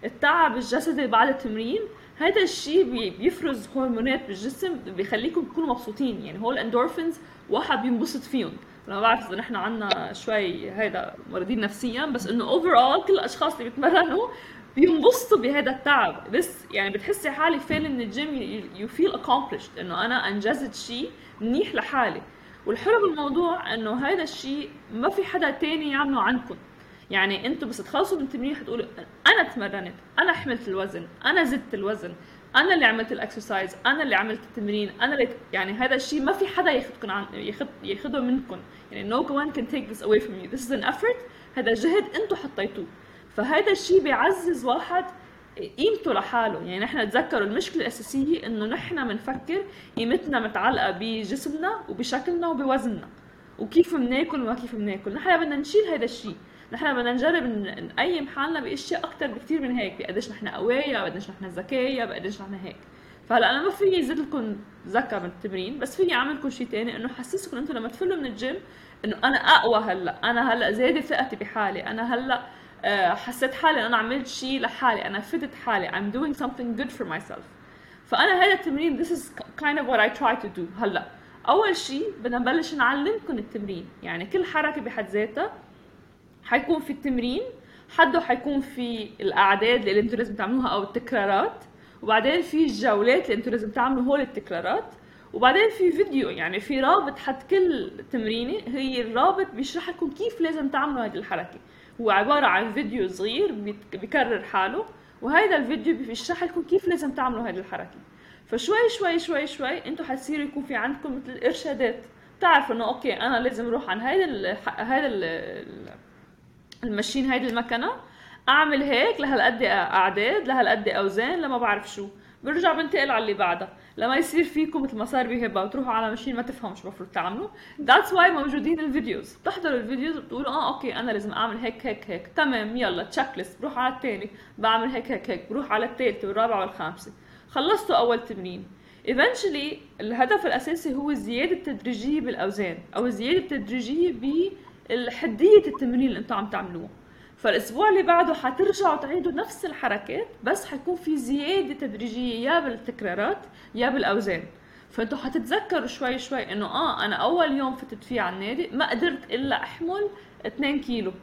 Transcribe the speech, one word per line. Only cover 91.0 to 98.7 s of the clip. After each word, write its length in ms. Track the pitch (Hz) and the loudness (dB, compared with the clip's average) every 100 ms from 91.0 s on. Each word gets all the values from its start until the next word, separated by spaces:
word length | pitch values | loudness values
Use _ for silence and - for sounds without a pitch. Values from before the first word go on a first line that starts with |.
| 247 247 196 196 415 - - - - - | -2 0 2 2 2 -2 -20 -20 -20 -10
وبعدين 400 | 214 220 240 330 | 2 4 4 2
في 220 | 339 302 | 0 2
الجولات 600 | 311 208 240 208 226 277 | 2 2 2 4 6 4
اللي 100 | - | 2
أنتوا 180 | 214 240 | -2 0
لازم 180 | 233 208 | -2 -2
تعملوا 320 | 233 254 269 | 0 2 2
هول 180 | 247 285 | 2 2
التكرارات، 760 | 254 - - 170 175 311 - - - - - | 0 -6 -6 -6 -2 -2 -4 -14 -20 -20 -12
وبعدين 380 | - 247 311 440 | 4 6 8 4
في 220 | 427 359 | 6 2
فيديو، 360 | 311 403 269 220 | 4 2 2 0
يعني 320 | - 160 185 | -2 -2 -4
في 200 | - 269 | -2 2
رابط 380 | 262 381 285 277 | 6 4 4 -6
حد 240 | - 262 - | -6 -6 2
كل 420 | 392 370 269 185 - - | 4 4 2 -2 -8 -6
تمرينة، 500 | 254 220 226 240 415 | -2 0 -2 -2 -4
هي 340 | - | -4